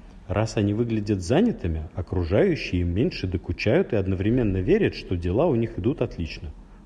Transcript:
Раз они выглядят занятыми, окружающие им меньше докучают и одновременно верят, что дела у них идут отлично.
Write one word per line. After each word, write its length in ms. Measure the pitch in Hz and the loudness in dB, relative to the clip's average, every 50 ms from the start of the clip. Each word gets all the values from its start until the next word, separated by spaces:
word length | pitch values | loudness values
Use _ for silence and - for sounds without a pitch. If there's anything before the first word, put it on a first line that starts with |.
| - - - - - - | -20 -20 -20 -14 -6 -4
Раз 280 | 92 101 110 117 - | 0 0 0 0 0
они 160 | 117 101 101 | 0 0 2
выглядят 500 | 104 110 120 117 113 110 101 104 107 92 | 2 0 0 0 0 -2 0 0 0 0
занятыми, 680 | 87 85 123 165 233 233 185 - - 87 80 80 78 82 - | 2 2 4 4 4 2 2 0 -2 -4 -2 -4 -6 -8 -8
окружающие 880 | - - - 95 90 87 78 92 117 175 202 160 - - - - 90 | -8 -6 -4 -2 -2 0 2 4 4 4 4 2 0 -2 -2 -2 0
им 120 | 90 87 85 | 0 0 0
меньше 320 | 98 135 185 - - - | 0 0 0 -2 -4 -6
докучают 680 | 92 87 90 - - - - - 104 120 175 196 - | -4 -4 -4 -4 -4 -4 -2 2 2 4 4 2 2
и 40 | 123 | 0
одновременно 600 | 101 95 92 95 90 95 107 120 131 120 104 92 92 | 0 0 0 0 0 2 2 2 2 2 2 0 0
верят, 360 | 92 120 185 226 190 117 - | 2 2 2 4 2 0 -2
что 220 | - - - 98 | -4 -6 -4 -4
дела 300 | 87 85 90 90 120 165 | -2 -2 0 2 2 2
у 80 | 180 135 | 2 2
них 240 | 113 117 113 - - | 0 0 -2 -4 -2
идут 220 | 92 113 151 - | -2 -2 0 0
отлично. 520 | 123 117 - - 85 78 - - - 76 - - - - - - - | -2 -4 -4 -6 -8 -8 -8 -10 -12 -12 -14 -14 -20 -20 -20 -20 -16